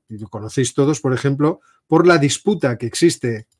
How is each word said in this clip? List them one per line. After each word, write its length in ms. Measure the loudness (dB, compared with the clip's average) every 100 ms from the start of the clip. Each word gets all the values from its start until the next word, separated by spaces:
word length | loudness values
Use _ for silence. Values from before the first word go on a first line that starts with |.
| _
y 80 | -16
lo 120 | -12
conocéis 440 | -12 -8 -4 -2
todos, 260 | 0 0 0
por 140 | -2
ejemplo, 480 | -2 -2 0 -2 -2 _ _ _
por 200 | 4 6
la 100 | 4
disputa 600 | 2 -2 -2 -2 -2 -4
que 80 | -6
existe 640 | 0 0 0 -6 -6 -10